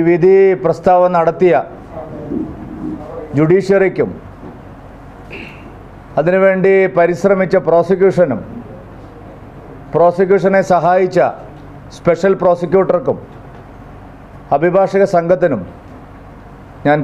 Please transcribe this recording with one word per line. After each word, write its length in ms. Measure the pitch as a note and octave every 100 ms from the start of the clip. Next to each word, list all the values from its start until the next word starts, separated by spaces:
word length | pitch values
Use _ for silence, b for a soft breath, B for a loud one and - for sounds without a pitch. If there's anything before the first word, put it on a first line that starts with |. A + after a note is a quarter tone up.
| E3+
വിധി 300 | F3 F3+ F#3+ G3 F3+
പ്രസ്താവന 480 | E3 E3 F#3+ F3+ F3+ F3+
നടത്തിയ 420 | E3 E3 F3+ D3 - - - - - - - - - - - - - D#2 - - - C3+
ജുഡീഷ്യറിക്കും 720 | D#3 F#3 F#3+ G3 F#3+ - A2 F2 - - - - - - - - - - - - - - - - - - - -
അതിനുവേണ്ടി 520 | D#3+ F#3+ F#3+ F#3+ F#3 F#3+ F#3
പരിശ്രമിച്ച 640 | F#3 E3+ E3+ G3 F#3+ F#3 F3+ D3+
പ്രോസിക്യൂഷനും 720 | E3+ E3 F#3 F#3+ F3 E3 G#2+ - - - - - - - - - - - - - - -
പ്രോസിക്യൂഷനെ 680 | D3+ F3 F3 F#3+ G3 F#3 G3 F#3
സഹായിച്ച 480 | F3+ D#3+ F#3 F#3 E3+ C3+ - - - - - - -
special 360 | - E3 G3 F#3+
പ്രോസിക്യൂട്ടർക്കും 800 | F3+ F3 E3+ F#3 F3+ F3 C3+ G2+ - - - - - - - - - - - - - C#3+
അഭിഭാഷക 480 | F3 F#3 F#3+ F#3+ G3
സംഘത്തിനും 500 | F3 E3+ F3+ F3 A2 - - - - - - - - - - - - C#3+
ഞാൻ 120 | D3+